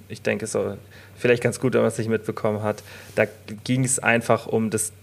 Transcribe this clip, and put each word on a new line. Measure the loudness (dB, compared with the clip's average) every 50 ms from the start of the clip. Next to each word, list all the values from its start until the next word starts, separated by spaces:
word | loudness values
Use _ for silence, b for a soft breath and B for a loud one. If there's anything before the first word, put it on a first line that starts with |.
| -14 -16
ich | -14 -6
denke, | -4 -2 -2 -2 -4
es | -4
ist | -2
auch | -2 -2 -2 -4 -8 -12 B B B B B B 0
vielleicht | 2 4 4 4
ganz | 2 0 0 0
gut, | 0 2 2
wenn | 4
man's | 2 2 0 -2
nicht | -2 -2
mitbekommen | -2 -2 -2 -6 -6 -2 -2 -2 -2 -2
hat, | -2 -4 -4 -4 B B B B B B B
da | 0 0 0 -2 -8 -16 -16 -14 -8 -2
ging's | 0 0 0 2 0 0 2
einfach | 4 4 4 4 4 2 2 2 2
um | 0 0 0 0 0
das, | 0 -2 -4 -6 -8 -14